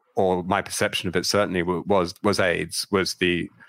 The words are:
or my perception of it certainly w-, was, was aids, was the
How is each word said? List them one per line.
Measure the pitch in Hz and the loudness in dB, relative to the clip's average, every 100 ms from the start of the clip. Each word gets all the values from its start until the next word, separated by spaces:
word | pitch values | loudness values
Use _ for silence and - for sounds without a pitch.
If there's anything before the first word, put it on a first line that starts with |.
| _ - | _ 0
or | 95 90 | 2 0
my | 87 98 | 0 0
perception | - - 104 - 92 | 0 -2 -2 -2 -2
of | 87 | -2
it | - | 0
certainly | 101 90 92 | 0 2 0
w-, | 85 87 87 | 0 -2 2
was, | 101 85 - | 2 2 0
was | 104 98 | 0 2
aids, | 92 85 85 - - | 2 0 -4 -8 -2
was | 98 87 - | 0 0 0
the | 90 85 - - | 0 0 -4 -12